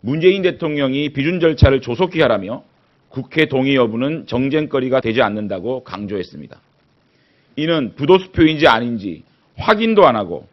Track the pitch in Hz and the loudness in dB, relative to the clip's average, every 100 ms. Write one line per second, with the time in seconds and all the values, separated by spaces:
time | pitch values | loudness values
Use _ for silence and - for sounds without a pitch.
0 | 190 151 170 196 180 170 165 147 139 135 | -4 2 2 2 0 -2 -4 -2 -2 -2
1 | 147 143 139 180 165 156 147 135 123 120 | -4 -2 -2 0 0 4 4 4 -2 -4
2 | 180 170 139 110 95 120 _ _ _ _ | -2 0 2 0 -2 -12 _ _ _ _
3 | _ - 127 - 156 135 135 139 120 113 | _ -12 -6 -2 0 0 0 2 0 0
4 | 135 160 110 120 135 151 151 139 131 131 | -4 -6 -6 -4 -2 -2 -2 -4 0 -2
5 | 113 113 113 104 104 95 98 127 123 95 | 0 0 0 -2 -6 -8 -6 -8 -10 -12
6 | 101 101 87 73 73 - _ _ _ _ | -8 -8 -8 -14 -20 -20 _ _ _ _
7 | _ _ _ _ _ - 156 165 117 - | _ _ _ _ _ -8 -2 -2 -2 -6
8 | 151 185 185 - 160 156 151 113 120 117 | 2 2 2 2 2 4 4 4 0 -6
9 | 95 78 _ _ _ - - 214 226 214 | -8 -10 _ _ _ -8 -2 0 2 4
10 | 165 110 95 82 - | 4 4 -4 -10 -12